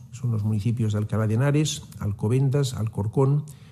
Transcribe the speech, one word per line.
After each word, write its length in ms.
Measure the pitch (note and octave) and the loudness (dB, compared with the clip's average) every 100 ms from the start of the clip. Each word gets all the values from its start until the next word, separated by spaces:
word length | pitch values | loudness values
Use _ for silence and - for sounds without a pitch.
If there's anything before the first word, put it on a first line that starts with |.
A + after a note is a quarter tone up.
| - | -18
Son 180 | A#2 B2 | -6 -2
los 140 | A2 G#2 | 0 0
municipios 480 | G#2+ A#2 A#2 G#2+ | 0 0 0 0
de 60 | G#2 | 0
Alcalá 280 | G#2 G#2 A2 | -2 0 2
de 60 | |
Henares, 500 | A2+ C#3+ D3 D3+ - - - | 2 2 2 0 -4 -10 -8
Alcobendas, 760 | G#2+ G2+ G#2+ B2+ C#3 C#3+ C3 F#2+ | -6 -2 0 2 2 2 0 -2
Alcorcón, 680 | A2 - G#2 C#3+ C3+ D3 D3+ - - | -4 -2 -2 2 4 2 -2 -10 -20